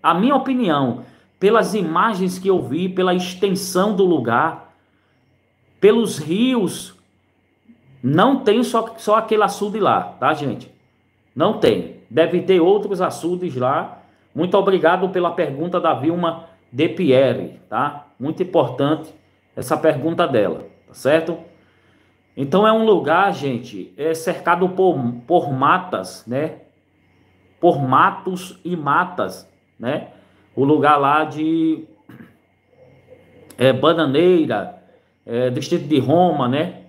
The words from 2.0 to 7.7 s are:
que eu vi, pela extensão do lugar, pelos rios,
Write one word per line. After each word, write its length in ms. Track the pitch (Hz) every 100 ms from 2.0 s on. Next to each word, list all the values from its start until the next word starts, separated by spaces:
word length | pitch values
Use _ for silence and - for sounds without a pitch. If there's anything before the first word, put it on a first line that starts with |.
| 220 190 185 -
que 100 | 196
eu 140 | 180
vi, 260 | 123 147 185
pela 260 | 185 185
extensão 800 | 180 180 - 202 185 - 185 202
do 100 | 196
lugar, 720 | 190 156 117 117 160 - - _ _ _ _ _ _ _ _ _ _ _
pelos 400 | 196 233 208 -
rios, 760 | 151 185 254 247 170 - - _ _ _ _ _ _ _ _